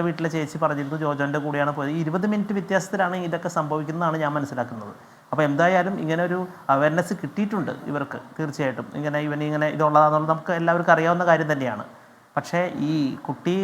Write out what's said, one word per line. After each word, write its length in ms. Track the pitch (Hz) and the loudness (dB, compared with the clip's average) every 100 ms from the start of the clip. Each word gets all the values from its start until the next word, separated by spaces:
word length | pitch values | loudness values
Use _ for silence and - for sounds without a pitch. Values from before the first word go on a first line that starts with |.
| 170 | -2
വീട്ടിലെ 220 | 160 165 160 | -2 -2 -2
ചേച്ചി 240 | 151 160 | -4 -2
പറഞ്ഞിരുന്നു 360 | 156 143 139 156 151 | -2 0 -4 -4 -2
ജോജോൻ്റെ 360 | 143 143 147 147 | 0 0 -2 -2
കൂടെയാണ് 260 | 143 143 147 | 0 0 -2
പോയത്. 160 | 139 165 | -2 -2
ഈ 40 | |
ഇരുപത് 240 | 156 180 208 | -2 -2 0
മിനിറ്റ് 200 | 208 202 202 | 0 -2 -2
വ്യത്യാസത്തിലാണ് 640 | - 190 - 202 180 185 175 | 0 0 0 0 0 -2 -4
ഇതൊക്കെ 220 | 165 175 170 | -4 -4 -4
സംഭവിക്കുന്നതാണ് 600 | 147 156 151 160 170 160 147 | -2 -2 -2 -2 0 0 0
ഞാൻ 80 | 147 | -2
മനസ്സിലാക്കുന്നത്. 560 | 135 127 117 117 104 92 - - - | -2 -4 -4 -6 -12 -16 -20 -20 -6
അപ്പോൾ 120 | 147 147 | 0 2
എന്തായാലും 480 | 143 175 185 180 196 | 4 4 4 2 -2
ഇങ്ങനെ 200 | 156 165 175 | 0 0 0
ഒരു 100 | 180 180 - - 139 | 0 -4 -4 0 4
അവയർനെസ് 380 | 151 160 175 190 | 4 2 0 -2
കിട്ടിയിട്ടുണ്ട് 500 | 139 - 208 208 127 - - | -6 -4 -2 -2 -2 -4 -6
ഇവർക്ക് 280 | 147 139 120 - - | -6 -6 -8 -10 -6
തീർച്ചയായിട്ടും. 500 | 156 135 135 120 120 - | -6 -2 -2 -2 -6 -6
ഇങ്ങനെ 180 | 147 147 147 | -4 -2 -2
ഇവൻ 120 | 147 151 | -2 -2
ഇങ്ങനെ 200 | 151 151 147 | 0 0 2
ഇതുള്ളതാണെന്നുള്ളത് 580 | 151 151 151 151 156 160 | 4 6 6 4 2 0
നമുക്ക് 200 | - 170 | -2 0
എല്ലാവർക്കും 340 | 170 170 170 160 | 2 2 4 4
അറിയാവുന്ന 280 | 165 175 175 | 4 4 4
കാര്യം 200 | 160 156 143 | 4 4 0
തന്നെയാണ്. 300 | 127 107 - - - - _ - | -2 -4 -8 -16 -20 -20 _ -6
പക്ഷേ 220 | - 175 180 139 143 | -2 -2 -2 -2 -2
ഈ 20 | 156 135 131 - | 0 -2 -4 -8
കുട്ടി 280 | 135 170 185 | -4 -2 0